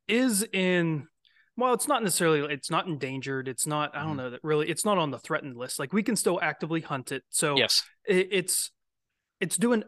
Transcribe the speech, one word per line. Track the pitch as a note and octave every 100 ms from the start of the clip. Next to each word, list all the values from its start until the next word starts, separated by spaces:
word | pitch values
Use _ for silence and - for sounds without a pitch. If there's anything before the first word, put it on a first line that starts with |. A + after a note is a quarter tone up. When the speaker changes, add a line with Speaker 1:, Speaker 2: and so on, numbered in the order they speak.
| -
Speaker 1:
is | A3+ C4 G3 A3
in, | F#3+ F#3 F3+ E3 D3+ - _ _ _ _ -
well, | B3+
it's | A#3+ -
not | C4
necessarily, | G#3 - E3+ D3+ D3
it's | C#3+ -
not | D#3+ F#3+
endangered. | C#3+ C3 C3+ C3 C3+ C3
It's | B2 D#3
not, | D3+ D3 C#3+
I |
don't | D#3
Speaker 2:
Mm-hmm. | C#3+
Speaker 1:
know | B2+
that | B2
really, | D#3 D3+ D#3
it's | D3+ G#3+
not | G3
on | D3+
the | B2
threatened | - D3+ C#3+ A#2+
list. | B2+ -
Like, | C#3+
we | G3+
can | A3 G#3+
still | G#3 F3+
actively | D#3+ - D#3+ E3
hunt | - C#3 B2+
it. | C3+ -
So | - D3+ C#3
Speaker 2:
Yes. | A2+ - - _ -
Speaker 1:
it, | F#3 F#3
it's, | F#3+ F3+ - - _ _ _ _ _ _ -
it's | D#3+ -
doing | A#3 A#3